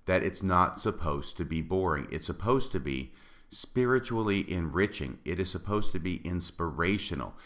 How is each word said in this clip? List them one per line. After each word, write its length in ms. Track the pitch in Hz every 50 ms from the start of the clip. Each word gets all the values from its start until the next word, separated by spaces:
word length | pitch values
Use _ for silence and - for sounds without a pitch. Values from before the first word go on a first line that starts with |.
| -
that 180 | - 92 92 -
it's 180 | 92 - -
not 380 | 98 92 90 90 90 - - -
supposed 560 | - 110 - - 80 76 73 71 - - -
to 80 | - 82
be 180 | 78 80 82
boring. 460 | 80 80 92 95 92 87 78 71 - -
It's 180 | 64 80 -
supposed 440 | - 82 - 95 110 131 131 - -
to 80 | - 92
be 320 | - 69 67 65 65 - - - - - - - - -
spiritually 1000 | - - - - - 127 123 123 127 127 123 - 117 113 110 104 98 98 - -
enriching. 720 | 90 90 85 78 82 87 101 104 - - 73 62 - - -
It 120 | - 87
is 140 | 87 92 -
supposed 400 | - 87 - 95 104 104 - -
to 80 | - 87
be 220 | 80 92 87 - -
inspirational. 1080 | 87 90 87 87 - - - 85 82 76 80 85 92 104 107 - - 85 67 58 50 - - -